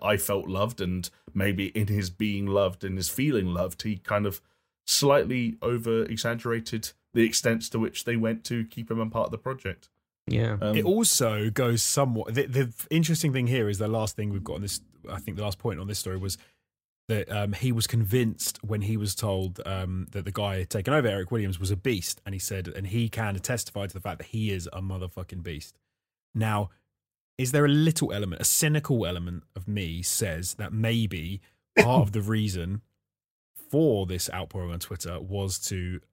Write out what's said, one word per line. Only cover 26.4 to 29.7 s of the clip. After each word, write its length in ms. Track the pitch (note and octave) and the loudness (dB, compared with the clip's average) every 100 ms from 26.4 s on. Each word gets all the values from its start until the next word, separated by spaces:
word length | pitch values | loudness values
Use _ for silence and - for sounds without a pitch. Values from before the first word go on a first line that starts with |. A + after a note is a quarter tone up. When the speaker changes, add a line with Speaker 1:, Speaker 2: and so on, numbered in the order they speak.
| A2 G#2 G2 - _ _ _ _ _ - | 0 0 -2 -8 _ _ _ _ _ -4
Speaker 3:
is 140 | B2+ | 0
there 120 | C#3+ | 4
a 40 | D3 | 6
little 440 | D3 D#3+ D#3+ D3+ | 6 4 4 0
element, 280 | G#2 G2 E2 | 0 -4 -2
a 20 | |
cynical 600 | - - D#3 D3+ C#3+ B2 F2 | 0 2 4 2 2 2 2
element 380 | F2+ F2 F2+ - G2 | -2 -4 -8 -10 -10
of 100 | |
me 360 | F#2+ | -6